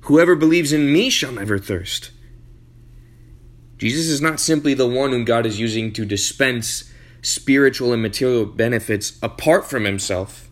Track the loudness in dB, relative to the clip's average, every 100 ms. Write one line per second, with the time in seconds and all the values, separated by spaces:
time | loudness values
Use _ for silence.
0 | 4 4 6 6 4 4 2 2 4 2
1 | 2 -2 -4 -6 -2 -2 -2 -6 -6 -10
2 | -10 -20 -20 -20 -20 -20 -20 -20 -20 -20
3 | -20 -20 -20 -20 -20 -20 -20 -4 -2 -2
4 | -2 0 -2 -2 0 0 2 2 0 2
5 | 0 0 2 2 0 -2 -4 -2 -4 -6
6 | -4 -4 -4 -2 -2 -2 -6 -10 -12 -20
7 | -20 -12 -6 -4 2 4 4 2 -2 0
8 | -2 -2 0 0 -2 -2 0 0 -2 -4
9 | -4 -8 -10 -2 2 2 0 -4 -2 -4
10 | -4 -4 -6 -14 -20